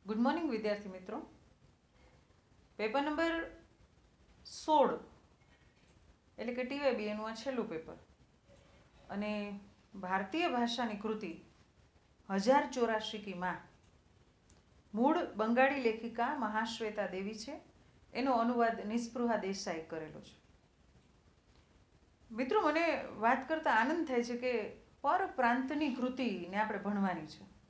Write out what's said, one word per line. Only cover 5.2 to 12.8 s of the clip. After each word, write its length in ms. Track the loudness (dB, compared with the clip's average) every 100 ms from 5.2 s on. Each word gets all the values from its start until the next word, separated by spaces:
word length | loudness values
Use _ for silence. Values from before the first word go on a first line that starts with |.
| -20 _ _ -20 -20 _ -20 -20 -20 -20 _ -10
એટલે 160 | -6
કે 100 | -4
ટી 160 | -4 0
વાય 140 | 0
બી 100 | 2
એ 100 | -2
નું 160 | -4 -6
આ 40 |
છેલ્લું 360 | -6 -4 -4 -4
paper. 240 | -6 -10 -16 -20 _ _ _ _ -20 -20 -20 -20 -20 -10
અને 500 | -6 -4 -4 -6 -10 -16 -20 _ -12
ભારતીય 540 | -2 0 0 0 2
ભાષાની 460 | 2 0 0 -2 -2
કૃતિ 500 | -4 -4 -4 -10 -16 -20 _ _ -20 _ _ _ -4
હજાર 420 | 0 6 6 4
ચોરાશી 460 | 0